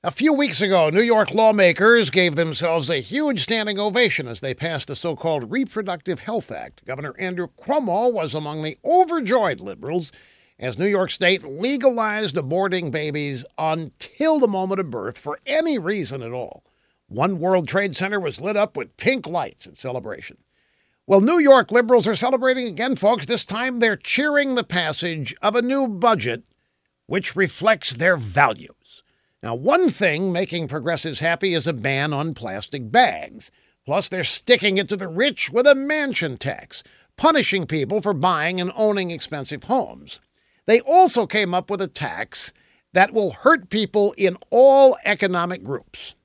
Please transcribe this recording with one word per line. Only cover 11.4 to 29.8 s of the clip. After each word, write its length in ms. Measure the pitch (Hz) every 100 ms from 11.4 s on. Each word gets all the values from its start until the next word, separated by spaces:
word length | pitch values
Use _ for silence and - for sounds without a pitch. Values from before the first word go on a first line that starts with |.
legalized 920 | 151 139 233 285 262 233 214 208 208 143
aborting 520 | 131 170 196 180 170
babies 540 | 156 151 147 143 135 - -
until 840 | 156 160 156 _ - _ 311 311
the 80 | 247
moment 320 | 196 185 196
of 100 | 170
birth 280 | 127 101 -
for 220 | 151 147 -
any 320 | 302 330 269
reason 440 | 165 208 127 135
at 100 | 117
all. 320 | 123 117 - _ _ _ _ _
One 280 | 104 165 185
World 300 | 175 185 156
Trade 300 | 185 202 151
Center 220 | 190 208
was 200 | 165 -
lit 160 | 180 208
up 220 | 208 -
with 180 | 120 _
pink 320 | - 269 156
lights 400 | 170 131 - -
in 80 | 73
celebration. 640 | 131 123 107 101 - - _ _ _ _ _ _ -
Well, 140 | 196
New 200 | 220 349
York 300 | 285 269 -
liberals 380 | 226 233 247 196
are 80 | 208
celebrating 500 | 247 262 262 254 247
again, 300 | 160 262 269
folks. 300 | 196 226 143
This 180 | 233
time 360 | - 208 254 240
they're 180 | 226 202
cheering 580 | - - 294 294 277 247
the 80 |
passage 720 | - 175 160 151 175 160 131 -
of 120 | 202
a 80 | 233
new 280 | 240 269 262
budget 540 | 196 233 214 113 117 _ _ _ _ _ _ _
which 280 | 165 - -
reflects 560 | 185 - 208 214 -
their 240 | 120 170 170
values. 560 | 110 92 139 110 - _ _ - _ _ _ _
Now, 100 | 110
one 360 | 117 165 320